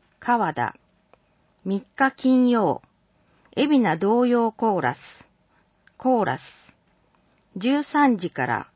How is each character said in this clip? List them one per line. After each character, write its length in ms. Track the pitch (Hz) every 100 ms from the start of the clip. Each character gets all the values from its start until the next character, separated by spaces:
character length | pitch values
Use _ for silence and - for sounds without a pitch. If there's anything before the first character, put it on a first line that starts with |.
| _ _
川 320 | - 240 180
田。 240 | 143 110 - _ _ _ _ _ _ _ _
三 220 | 185 196 - -
日 160 | 269
金 360 | - 262 254 247
曜、 340 | 240 180 - _ _ _ _ _ _ _ -
海 220 | 294 285
老 0 |
名 180 | 208 160
童 300 | 196 233 247
謡 260 | 240 226
コ 240 | - 220 185
ー 40 |
ラ 140 | 127 131
ス。 20 | - - _ _ _ _ _ _ _ -
コ 260 | 254 247
ー 20 |
ラ 140 | 185 131
ス。 40 | - - _ _ _ _ _ _ _ _ _ 190
十 280 | 226 285
三 340 | 294 302 277 214
時 120 | 175
か 160 | - 123
ら 220 | 113 -